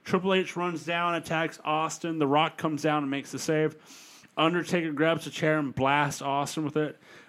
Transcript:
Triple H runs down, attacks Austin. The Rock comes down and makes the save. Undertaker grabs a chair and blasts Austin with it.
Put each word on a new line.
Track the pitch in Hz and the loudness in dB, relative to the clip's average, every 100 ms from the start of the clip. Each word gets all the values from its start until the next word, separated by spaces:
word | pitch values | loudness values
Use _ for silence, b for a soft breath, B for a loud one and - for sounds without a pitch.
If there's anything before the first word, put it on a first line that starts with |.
Triple | - 185 190 | -2 0 2
H | 190 165 175 | 2 0 -2
runs | 175 160 | -4 -4
down, | 139 170 175 | -4 -2 0
attacks | 165 160 165 165 - | -2 -2 -2 -2 -4
Austin. | 151 156 160 - 170 160 | -2 -2 -2 -4 -4 0
The | 143 | 4
Rock | 147 160 - | 4 2 0
comes | 160 143 | -4 0
down | 151 151 | 0 0
and | 135 | 0
makes | 139 - | -4 -6
the | 131 | -6
save. | - 156 156 156 B B B B B - | 0 2 0 -2 B B B B B 0
Undertaker | 165 175 - 175 160 | 2 2 0 -2 0
grabs | 143 160 160 147 | 2 2 2 -4
a | |
chair | - 156 156 | -2 2 2
and | 139 | 0
blasts | 127 135 147 143 - | 0 2 4 2 -2
Austin | 139 139 143 160 | -2 -2 -2 -2
with | 147 151 | -2 -2
it. | 151 - b b | -2 -6 b b